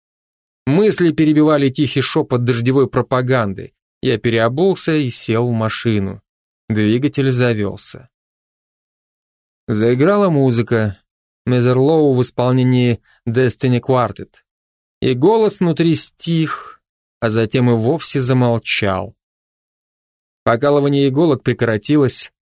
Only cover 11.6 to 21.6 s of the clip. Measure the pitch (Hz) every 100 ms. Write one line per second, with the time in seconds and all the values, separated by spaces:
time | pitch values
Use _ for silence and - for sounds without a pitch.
11.6 | 120 127 135 160 147 127 127 - 123 127
12.6 | 127 127 123 113 _ _ - 113 131 -
13.6 | 131 123 - 131 113 - - _ _ _
14.6 | _ _ _ _ 127 127 156 226 214 -
15.6 | 175 151 165 156 - - - 165 156 -
16.6 | - - _ _ _ _ 117 110 110 139
17.6 | 123 117 113 160 - 143 127 127 123 117
18.6 | - - 101 92 95 - _ _ _ _
19.6 | _ _ _ _ _ _ _ _ - 117
20.6 | 143 143 143 139 139 131 170 131 - 120